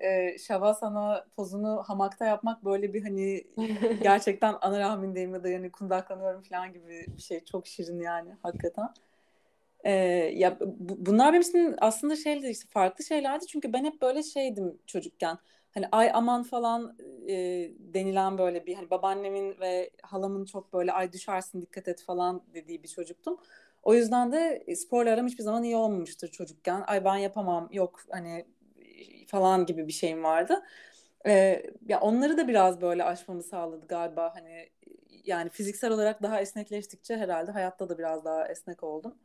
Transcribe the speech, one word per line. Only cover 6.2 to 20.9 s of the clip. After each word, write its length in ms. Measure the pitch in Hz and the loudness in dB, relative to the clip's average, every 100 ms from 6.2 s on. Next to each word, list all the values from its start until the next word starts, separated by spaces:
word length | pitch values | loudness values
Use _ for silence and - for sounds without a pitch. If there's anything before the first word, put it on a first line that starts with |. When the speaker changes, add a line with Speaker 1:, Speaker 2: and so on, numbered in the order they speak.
| 190 185 | -4 -6
Speaker 1:
falan 300 | 190 180 185 | -8 -8 -8
gibi 340 | 175 170 170 - - | -12 -18 -14 -14 -14
bir 60 | |
şey. 220 | - 165 | -8 -8
Çok 220 | - 185 - | -6 -10 -10
şirin 340 | - 170 175 | -12 -8 -6
yani 340 | 170 170 170 208 | -4 -6 -8 -10
hakikaten. 460 | - - 170 208 233 - _ _ _ _ _ _ _ _ | -8 -4 -6 -4 -8 -10 _ _ _ _ _ _ _ _
Ee, 60 | - 190 185 175 160 | 0 2 4 2 2
ya 240 | - 180 180 | 4 2 2
bu, 460 | 196 - 180 196 180 | -6 -6 -10 -6 2
bunlar 260 | 220 285 | 6 8
benim 100 | 349 | 8
için 320 | 349 349 330 - | 6 4 4 4
aslında 360 | 220 220 294 311 | 2 2 -2 0
şeydi, 300 | 302 294 269 | -2 -2 -4
işte 180 | 220 - | -8 -4
farklı 340 | 214 185 - | 2 2 2
şeylerdi. 420 | - 302 269 302 359 | -2 0 0 -4 -6
Çünkü 260 | 294 247 | -6 -2
ben 120 | 254 | -2
hep 180 | 294 311 | -2 0
böyle 200 | 254 277 | 0 0
şeydim 560 | 302 285 262 202 180 156 - | -2 -2 -2 -2 -6 -6 -8
çocukken. 520 | 185 - - 170 175 _ _ _ | -8 -8 -6 -4 -4 _ _ _
Hani 120 | 202 - | -8 0
"Ay 180 | 220 233 | 4 6
aman" 280 | 233 233 240 | 6 2 0
falan, 540 | 240 247 233 233 233 - 139 131 - | 0 -2 0 -2 -4 -14 -20 -14 -6
e, 60 | 190 180 180 170 - | -4 -2 -4 -6 -12
denilen 600 | 190 190 190 190 190 190 | -6 -4 0 0 0 2
böyle 280 | 180 175 180 | 0 0 -6
bir 80 | |
hani 160 | 190 170 | -10 -4
babaannemin 680 | 185 190 196 196 196 196 196 | -2 0 -2 -4 -4 -6 -4
ve 300 | 185 180 - _ | -4 -4 -4 _
halamın 420 | - 190 196 196 | -10 -6 -4 -4
çok 280 | 196 196 - | -8 -10 -6
böyle 200 | 180 180 | -2 0